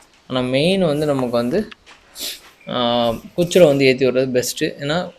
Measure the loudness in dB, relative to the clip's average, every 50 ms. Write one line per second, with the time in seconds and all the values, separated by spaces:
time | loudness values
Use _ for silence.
0 | -20 _ _ _ _ -6 -4 -4 -2 -2 0 0 2 2 2 2 2 0 0 0
1 | 0 0 0 0 -2 -2 -2 -2 -2 0 -2 -2 -4 -4 -10 -20 _ -20 -20 -20
2 | _ _ -16 -12 -12 -12 -12 -14 -18 -20 -20 _ -14 -8 -4 -2 -2 0 0 0
3 | 0 0 -2 -4 -8 -10 -4 -4 -4 0 4 6 6 6 6 4 4 4 4 4
4 | 2 2 2 2 0 0 0 -2 -2 -2 -4 -6 -6 -6 -6 -8 -6 -4 -4 -4
5 | -4 -6 -12